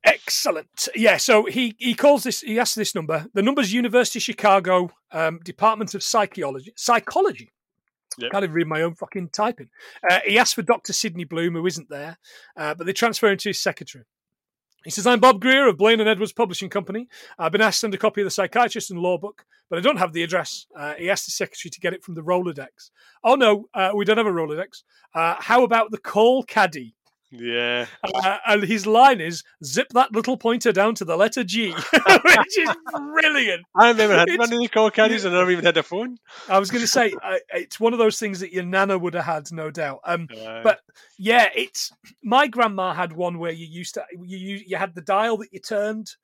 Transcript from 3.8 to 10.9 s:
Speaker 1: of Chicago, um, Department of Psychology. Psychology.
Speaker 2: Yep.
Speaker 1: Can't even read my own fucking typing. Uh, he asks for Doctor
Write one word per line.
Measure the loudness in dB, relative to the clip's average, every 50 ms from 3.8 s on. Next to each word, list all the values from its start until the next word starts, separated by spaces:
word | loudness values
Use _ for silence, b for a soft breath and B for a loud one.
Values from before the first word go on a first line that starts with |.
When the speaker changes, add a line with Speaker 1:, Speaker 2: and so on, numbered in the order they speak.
| -2 2 2 2 2 2 -2 -6
Speaker 1:
of | -6
Chicago, | -8 -8 0 4 4 4 4 4 2 0 0 0 -2 _ _ _ _
um, | -6 -4 -4 -4 -4 -6 -14
Department | -18 -8 _ 0 0 0 0 -6 -8 -8
of | -8 -6
Psychology. | -2 0 0 -2 -2 -4 -8 -8 -8 -8 -10 -14 -18 _
Psychology. | -8 0 0 0 0 0 -2 -2 0 0 0 -2 -6 -16 _ _ _ _ _ _ _ _ _ _ _ _ _ -16 -10
Speaker 2:
Yep. | -8 -4
Speaker 1:
Can't | -4 -4 -4
even | -2 -2
read | -2 -2 -2
my | -2 -4 -4
own | -4 -4
fucking | _ -16 -12 -10 -12 -12 -10
typing. | -6 -4 -4 -4 -4 -8 -16 _ B B B B B B B 2
Uh, | 2 2 2
he | 2 2 2
asks | 2 2 0
for | -4
Doctor | 0 0 0 0 _ -8